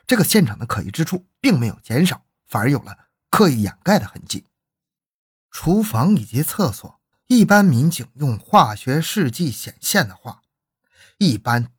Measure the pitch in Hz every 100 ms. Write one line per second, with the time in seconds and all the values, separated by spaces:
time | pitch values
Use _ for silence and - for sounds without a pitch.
0 | - 240 - 214 127 - 120 - 95 -
1 | 160 180 - _ 269 147 113 - - 120
2 | 180 - _ _ _ - 123 139 101 -
3 | _ _ _ - 185 117 98 - 180 202
4 | 104 - - - - _ _ _ _ _
5 | _ _ _ _ _ - 160 208 214 113
6 | 165 180 104 127 160 - 151 - - _
7 | _ _ - 247 202 208 196 120 160 -
8 | - 135 143 107 - 208 123 104 127 151
9 | 156 214 135 117 160 - 120 - - 202
10 | 110 - 120 - _ _ _ _ _ _
11 | _ _ 190 110 120 120 120